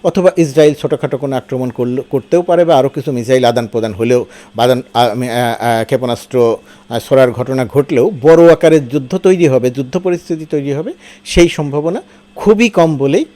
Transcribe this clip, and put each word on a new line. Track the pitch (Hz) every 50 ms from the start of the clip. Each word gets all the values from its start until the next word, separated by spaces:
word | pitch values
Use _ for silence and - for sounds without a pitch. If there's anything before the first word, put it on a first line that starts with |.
| -
অথবা | 175 - 202 175 185 180
ইসরায়েল | 175 165 143 131 160 151 151 147
ছোটোখাটো | 143 - 131 147 131 - 131 143 127
কোনো | 139 139 135
আক্রমণ | 127 - - 135 127 127 123
করল-, | 117 - 123 123 123 135 - _
করতেও | - 131 - _ 175 175
পারে | 175 175 175 170 175
বা | 165 160 131
আরও | 131 139
কিছু | - 147 131 156
মিসাইল | 135 123 117 117 131 127 127
আদান | 120 117 123 117
প্রদান | 104 - 117 110 110
হলেও, | 101 95 113 120 123 123 104 - - - - - _
বাদান-, | 110 120 123 127 123 127 - -
আ-, | 123
আ-, | 123 117 104
আ-, | 123 127 123 117 120 123 117 117 - 110 117 113 113 110
ক্ষেপণাস্ত্র, | - 117 110 127 123 117 - - _ - 127 120 117 127 - - - - - _ _
আ, | 120 113
ছোড়ার | - - 143 135 131 123
ঘটনা | 110 107 127 127 131 131 127
ঘটলেও | 104 - 139 135 - 160 120 127 208 208 127
বড় | 117 156 165 165 170 170
আকারের | 160 156 - 160 160 156 135 117
যুদ্ধ | 127 151 131 120 185 185
তৈরি | - 190 190 175 170 143
হবে, | 131 127 117 127
যুদ্ধ | 120 139 139 127 143 185
পরিস্থিতি | 185 185 175 165 - - 170 156 160 156
তৈরি | - 147 139 143
হবে, | 139 147 165 254 359 _ - - - - _
সেই | - - 180 170 165
সম্ভাবনা | - - 151 143 139 147 147 165 180 269 - _ - _ _ _ _
খুবই | - - 202 220 208 240 220
কম | - 185 165 165 156
বলেই | 131 139 139 143 208 320 - _